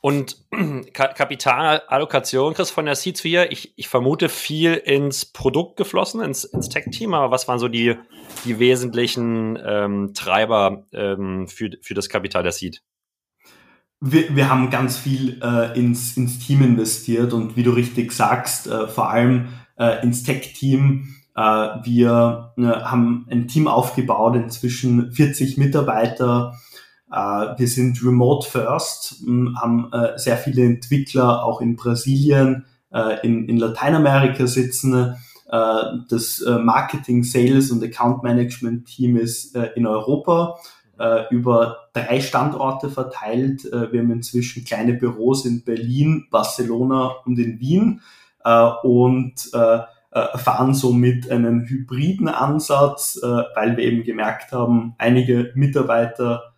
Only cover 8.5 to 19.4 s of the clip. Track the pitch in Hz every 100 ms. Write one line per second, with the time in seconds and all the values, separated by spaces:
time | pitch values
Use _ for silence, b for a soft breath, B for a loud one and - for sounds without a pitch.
8.5 | 110 123 127 123 117 120 123 117 113 110
9.5 | 113 - 104 104 101 101 101 - 95 110
10.5 | 110 98 101 - - 101 98 98 95 92
11.5 | - 110 - - 98 98 101 95 - 87
12.5 | 85 92 - _ _ _ _ _ _ b
13.5 | b b b b _ 139 156 160 139 135
14.5 | 131 127 127 127 - 139 131 131 - 120
15.5 | 120 117 127 120 120 - - 123 - -
16.5 | 139 131 113 110 - - 117 120 117 110
17.5 | 120 123 120 120 123 117 - 110 123 -
18.5 | - - 110 110 - - 117 120 123